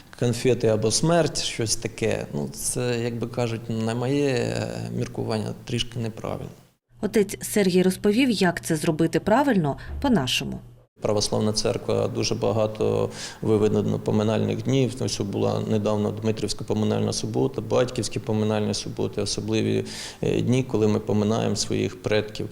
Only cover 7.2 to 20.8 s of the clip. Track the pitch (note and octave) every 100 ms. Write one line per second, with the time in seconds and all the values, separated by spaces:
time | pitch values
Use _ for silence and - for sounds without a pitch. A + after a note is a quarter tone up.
7.2 | G3 - - G#3+ F#3+ F3+ F#3 F#3 G#3 G#3+
8.2 | C4+ G3+ F#3 E3 - D#3 E3+ D#3 E3 E3
9.2 | G3 A#3 C#4+ G3 D3+ C3 - - C#4 G3+
10.2 | B2+ - C#3 - - - _ _ A2 G#2
11.2 | - A2+ G#2+ G#2+ A2 - - G#2+ G#2+ A#2
12.2 | A2 A2 A2 A2 G#2+ A2 G#2+ G#2+ A2 -
13.2 | - - A2 G#2+ G#2+ G#2 G#2+ G#2+ A2 G#2+
14.2 | G#2+ G#2+ G#2 G#2+ A2 C3+ A#2+ A2 A2 -
15.2 | G#2 G#2+ G#2+ G#2+ G#2+ A2 G#2 G#2 G#2 G#2
16.2 | A2 G#2+ G#2 - G2+ G#2+ G#2 G#2+ G#2 G#2+
17.2 | A2+ A#2+ C3+ A#2 A2 A#2+ B2 - G#2+ A#2+
18.2 | - G#2+ G#2+ G#2+ G#2+ G#2+ A#2 A2 G#2+ G#2
19.2 | G#2 - G#2+ A2 G#2+ G#2+ A2 - - -
20.2 | - G2+ A2 B2+ B2+ G#2+